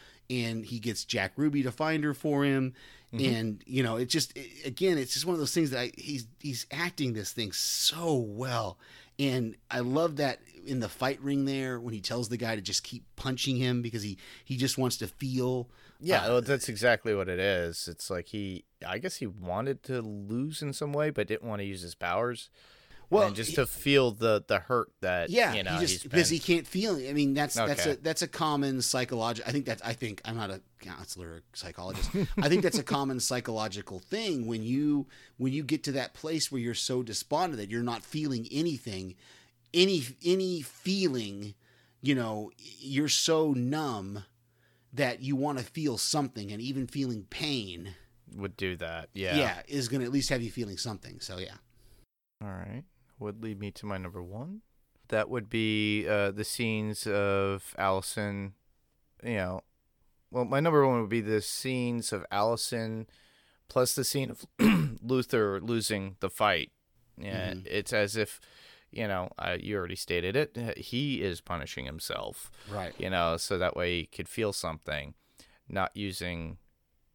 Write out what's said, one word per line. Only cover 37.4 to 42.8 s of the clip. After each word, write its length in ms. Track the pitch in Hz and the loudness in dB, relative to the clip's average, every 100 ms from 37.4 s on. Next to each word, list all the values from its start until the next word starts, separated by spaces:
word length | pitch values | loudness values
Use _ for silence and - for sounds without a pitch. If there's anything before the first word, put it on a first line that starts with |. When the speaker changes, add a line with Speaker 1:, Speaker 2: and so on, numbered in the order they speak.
| 180 131 | 0 -2
Speaker 1:
that 80 | 101 | -4
you're 140 | 117 | -2
not 200 | 120 113 | -2 -2
feeling 420 | - 151 151 123 117 | -4 -2 0 -2 -2
anything, 640 | 143 170 135 117 95 92 90 - - - _ _ | 0 0 -2 -4 -6 -8 -12 -20 -20 -20 _ _
any, 300 | 165 190 185 120 - | 4 6 4 0 -2
any 380 | 170 190 185 175 | 2 2 2 -2
feeling, 920 | 131 - 180 196 180 127 107 101 104 104 _ _ _ _ | -6 -6 -2 2 2 2 -2 -6 -10 -12 _ _ _ _
you 120 | 131 | 2
know, 380 | 135 113 107 104 - 104 | 2 2 -4 -6 -12 -20
you're 300 | - | -16